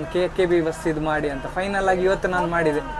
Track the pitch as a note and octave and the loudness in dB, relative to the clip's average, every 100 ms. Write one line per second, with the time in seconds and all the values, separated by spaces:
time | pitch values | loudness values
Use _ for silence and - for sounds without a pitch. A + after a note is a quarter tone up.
0 | D3+ F3 F3+ F3 F#3 F3 D#3+ D#3+ E3+ D#3 | -4 -2 0 0 2 4 2 0 -2 -2
1 | D#3 D3+ D3+ C3+ C#3 F3+ G3 G3 F#3+ F#3 | 0 0 -2 -4 -6 -4 -2 0 2 2
2 | F#3 F#3+ F#3+ F3+ F3 E3+ D#3+ D3 - - | 2 2 0 0 0 2 2 0 -2 -8